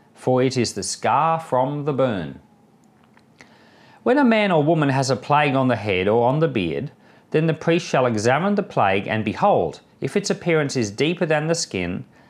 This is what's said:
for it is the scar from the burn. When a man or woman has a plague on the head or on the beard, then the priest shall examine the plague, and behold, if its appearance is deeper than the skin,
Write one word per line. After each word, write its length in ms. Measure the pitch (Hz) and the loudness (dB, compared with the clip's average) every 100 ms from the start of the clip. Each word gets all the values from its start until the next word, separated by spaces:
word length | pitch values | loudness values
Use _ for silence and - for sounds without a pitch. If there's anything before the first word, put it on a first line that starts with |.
| _ | _
for 280 | - - 127 | -8 -2 0
it 160 | 127 131 | 0 0
is 160 | 110 | -2
the 100 | - | -4
scar 560 | - - 113 127 160 165 | -8 -4 0 0 0 -2
from 460 | 160 127 135 147 143 | -2 -2 -2 -4 -4
the 80 | |
burn. 460 | 131 131 101 73 64 _ _ _ _ _ _ _ _ _ _ - - - _ - - | -2 -2 -2 -8 -12 _ _ _ _ _ _ _ _ _ _ -20 -20 -20 _ -20 -6
When 140 | 226 277 | 0 4
a 60 | |
man 280 | 254 220 202 | 4 4 4
or 120 | 165 | 2
woman 260 | 147 165 143 | 4 2 2
has 200 | 135 131 | 0 0
a 60 | 120 | -2
plague 400 | - 147 147 135 | 2 2 4 2
on 120 | 127 | 2
the 80 | 110 | 0
head 320 | 104 92 98 | 0 0 2
or 200 | 113 120 | 2 2
on 120 | 147 | 2
the 80 | 160 | 0
beard, 440 | 120 85 69 131 - - - _ | 0 -2 -4 -8 -14 -20 -20 _
then 140 | 156 160 | -2 0
the 80 | |
priest 320 | 160 - 170 - | -2 0 -2 0
shall 220 | 147 127 | 0 2
examine 480 | 110 113 135 196 208 | 2 2 2 2 0
the 80 | |
plague, 440 | 196 - 101 101 98 | -2 0 2 0 -2
and 160 | 110 | -4
behold, 580 | 104 92 202 147 82 - _ - | -2 0 2 2 0 -6 _ -10
if 160 | 139 208 | -4 -4
its 120 | 196 | -4
appearance 460 | 190 175 160 143 135 | -4 -2 0 0 -2
is 140 | 107 | -4
deeper 360 | 101 147 175 165 | -2 -2 -2 -2
than 220 | 151 156 | -2 -2
the 80 | 165 | -4
skin, 500 | - 95 87 98 - _ | -4 -6 -4 -6 -10 _